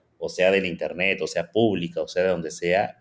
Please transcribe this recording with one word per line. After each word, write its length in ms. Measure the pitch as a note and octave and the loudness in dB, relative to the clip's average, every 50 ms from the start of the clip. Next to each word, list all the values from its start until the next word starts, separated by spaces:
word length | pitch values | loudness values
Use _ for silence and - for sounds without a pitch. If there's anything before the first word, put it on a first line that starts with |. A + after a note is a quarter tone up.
| _ _ _ - | _ _ _ -8
o 100 | E2 E2 | -8 -6
sea 220 | - - F2+ F#2+ | 0 2 4 4
del 160 | G2 G2 F#2+ | 4 4 2
internet, 520 | F2+ E2 - D#2 D2+ D#2+ F2 F#2 F#2+ F#2 - | 0 -4 -4 -6 -6 -4 -2 0 0 0 0
o 40 | F#2 | -2
sea 240 | - - E2+ F2 - | -4 -2 -4 -4 -2
pública, 520 | - A2 A#2 A2 F#2+ F2 E2+ E2+ E2+ D#2+ | 2 2 4 4 2 0 -2 -4 -4 -4
o 60 | D2+ - | -6 -4
sea 160 | - F2+ F#2 | -2 0 2
de 40 | F#2+ | 2
donde 220 | F2+ E2+ E2 D2+ | 0 0 -4 -8
sea, 480 | - - F2 F2 F2+ G2 - - - _ | -8 -4 0 2 2 2 2 0 -6 _